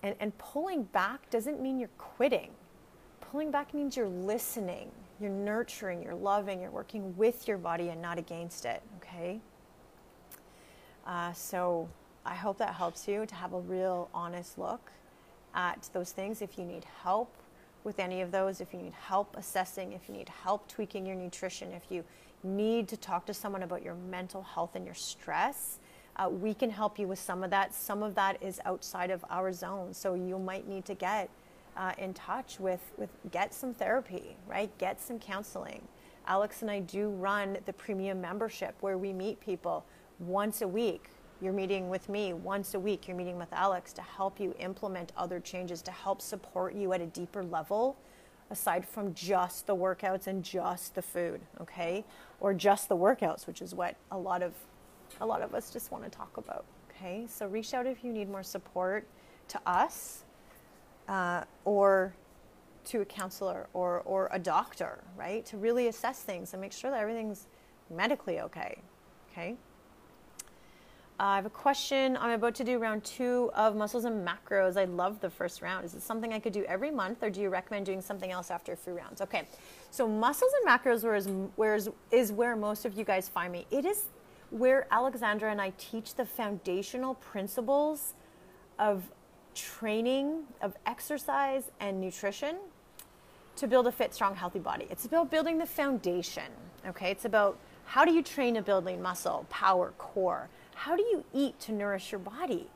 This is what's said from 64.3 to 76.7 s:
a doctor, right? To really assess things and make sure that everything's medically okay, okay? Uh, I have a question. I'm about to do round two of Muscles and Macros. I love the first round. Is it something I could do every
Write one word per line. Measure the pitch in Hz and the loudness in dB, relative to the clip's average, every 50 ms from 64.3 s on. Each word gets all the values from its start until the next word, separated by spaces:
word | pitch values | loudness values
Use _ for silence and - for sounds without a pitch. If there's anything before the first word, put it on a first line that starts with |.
a | - 190 | 0 0
doctor, | 175 185 156 175 226 - - - 175 - - - - - 185 | 0 4 4 4 2 2 -2 -6 -4 -4 -6 -10 -14 -18 -12
right? | 190 - 170 202 226 226 | -10 -6 -4 -4 -4 -6
To | - - 208 | -6 -8 -2
really | 196 226 233 247 247 233 | 2 2 4 4 4 2
assess | 226 - - 233 262 - | 2 0 -2 -4 -4 -4
things | - - 196 175 185 180 - | -6 -6 -6 -6 -6 -8 -8
and | 190 | -8
make | 190 196 | -8 -8
sure | - - - 254 | -10 -6 -4 -2
that | 277 240 | 0 0
everything's | 214 208 233 233 220 214 202 - - - - - - - - - - - | 0 0 -2 -2 -4 -4 -6 -8 -10 -20 -20 -20 -20 -20 -20 -20 -18 -12
medically | 165 165 190 233 285 - - - 175 - | -2 0 2 2 2 2 0 -2 -2 -2
okay, | - - - - - - - - - - - - - - - - - - | -2 -6 -6 -6 -8 -8 -8 -10 -14 -20 -20 -20 -20 -20 -20 -20 -20 -16
okay? | - 180 170 180 233 254 - - - - - - - - - - - - - - - - - - - - - - - - - - - - - - - - | -12 -8 -6 -6 -8 -8 -12 -20 -20 -20 -20 -20 -20 -20 -20 -20 -20 -20 -20 -20 -16 -16 -16 -16 -16 -20 -20 -20 -20 -20 -20 -20 -20 -20 -20 -20 -4 0
Uh, | 202 | 4
I | 196 196 | 4 4
have | 196 190 | 4 2
a | 220 | 0
question. | - - - 277 277 277 - - 277 269 269 262 254 - | -8 4 4 4 6 6 2 2 4 4 6 6 4 4
I'm | - 233 | 2 2
about | 233 220 208 233 226 | 2 4 4 2 2
to | - 269 | 2 0
do | 220 254 240 | 2 2 2
round | 226 226 214 214 208 | 2 2 0 0 -2
two | - - - 254 247 247 247 240 233 - | -6 -4 0 2 4 4 4 4 4 4
of | - 214 220 208 | 6 6 6 6
Muscles | 214 214 208 - 247 226 | 4 0 0 0 0 0
and | 240 226 214 180 175 | 0 0 0 0 0
Macros. | 175 - - - 202 196 190 185 180 202 | -2 -2 -2 2 4 6 6 6 6 6
I | 196 | 4
love | 185 175 175 175 190 214 208 | 4 4 2 2 2 0 0
the | - 180 | -4 -4
first | - - 175 175 - - | -2 -2 -4 -4 -4 -4
round. | - 175 185 185 - | -4 -4 -4 -2 -4
Is | 170 170 | -6 -10
it | - | -10
something | - - 220 226 220 233 220 | -6 -4 -4 -2 -2 -2 -2
I | 214 | -2
could | 214 233 190 | -2 0 0
do | 208 196 | 0 0
every | - | 0